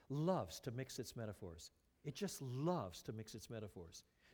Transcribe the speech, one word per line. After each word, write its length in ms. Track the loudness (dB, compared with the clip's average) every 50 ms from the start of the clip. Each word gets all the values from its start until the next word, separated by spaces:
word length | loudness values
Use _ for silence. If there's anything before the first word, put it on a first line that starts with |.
| -4 0
loves 500 | 4 6 6 6 6 6 4 0 -4 -4
to 100 | -4 -2
mix 280 | -2 0 -2 -2 -2 -4
its 180 | -4 -4 -4
metaphors. 540 | -2 -2 -2 -2 -4 -6 -8 -8 -10 -12 -14 -16 _ _ _ _ _ -6
It 100 | -4 -2
just 280 | 0 0 0 0 -2
loves 600 | -2 -2 2 4 4 6 6 4 2 0 -4 -4 -4
to 80 | -4 -4
mix 200 | -4 -4 -6 -8
its 140 | -8 -6 -6
metaphors. 560 | -4 -4 -4 -4 -6 -8 -10 -10 -12 -16 -18 _ _ _ -20 -10